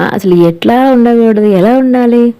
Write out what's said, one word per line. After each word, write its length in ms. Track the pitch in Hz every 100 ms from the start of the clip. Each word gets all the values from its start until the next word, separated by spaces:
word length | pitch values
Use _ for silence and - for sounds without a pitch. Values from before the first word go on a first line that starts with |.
ఆ, 80 | 180
అసలు 220 | - 190 175
ఎట్లా 560 | 170 170 220 240 269
ఉండకూడదు, 540 | 247 233 233 226 208 208
ఎలా 320 | 190 202 262
ఉండాలి? 560 | 262 254 240 240 233